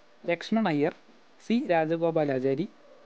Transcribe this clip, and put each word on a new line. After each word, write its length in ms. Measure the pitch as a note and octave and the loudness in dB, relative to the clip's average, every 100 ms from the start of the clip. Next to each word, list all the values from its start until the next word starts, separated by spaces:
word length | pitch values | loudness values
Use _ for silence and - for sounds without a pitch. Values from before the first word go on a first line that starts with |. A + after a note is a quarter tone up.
| - - | -20 -12
ലക്ഷ്മൺ 420 | - E3+ - A3 G3+ | -4 -4 -2 0 0
അയ്യർ, 220 | D3 D3+ - - - - - | 0 0 -4 -16 -20 -20 -12
സി 120 | - A#3 C#4 | -2 -2 2
രാജഗോപാലാചാരി, 920 | E3 D#3 E3 E3 D#3+ D3 C3 C3 C3+ C#3+ - - - | 0 2 0 0 0 0 0 0 -2 -4 -10 -20 -20